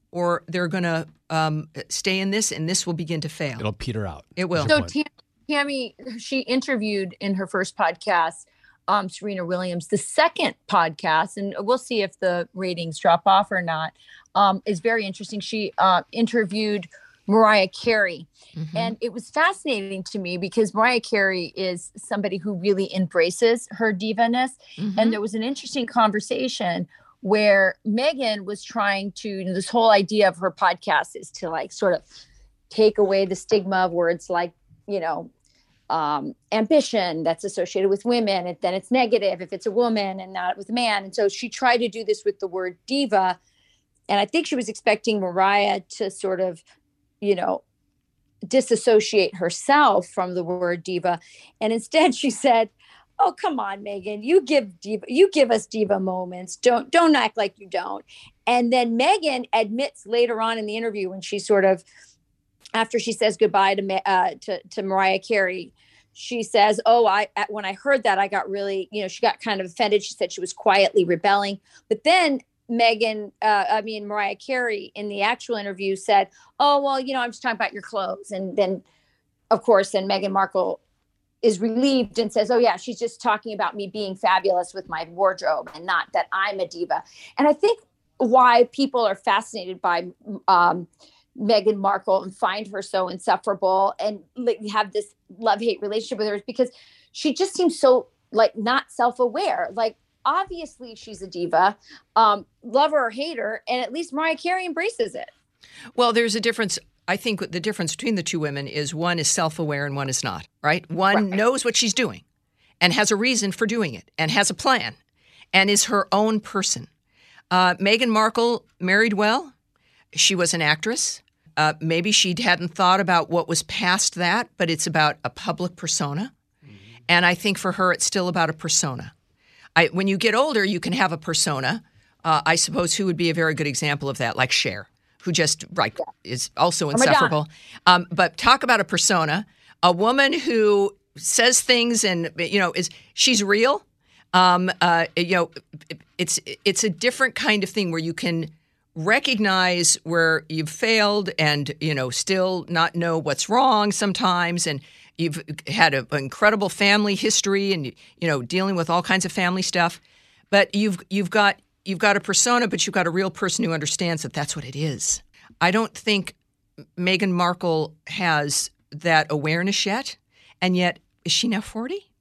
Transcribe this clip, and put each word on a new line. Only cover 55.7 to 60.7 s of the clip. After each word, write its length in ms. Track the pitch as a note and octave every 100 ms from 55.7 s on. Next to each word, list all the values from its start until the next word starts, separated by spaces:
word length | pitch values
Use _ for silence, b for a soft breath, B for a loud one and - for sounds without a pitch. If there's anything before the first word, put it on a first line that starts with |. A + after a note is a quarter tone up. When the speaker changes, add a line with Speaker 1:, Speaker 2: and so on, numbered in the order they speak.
| A3 G3 G3
Speaker 3:
moments. 560 | F#3 F#3 F3+ F3+ F#3 -
Don't, 340 | B3 A#3+ C4
don't 240 | E4 E4
act 220 | C#4+ A3 A3+
like 220 | G3 -
you 100 | F#3+
don't." 360 | F3 F3+ G2+ B B B _ -
And 260 | B3 A#3+
then 260 | B3 A#3+ A#3
Meghan 500 | D4 G4+ D#4 C4 B3
admits 540 | A3+ G#3 A#3 - - G3
later 340 | A#3 A#3+ A3+
on 160 | A3+ A3+
in 100 |
the 100 | G#3+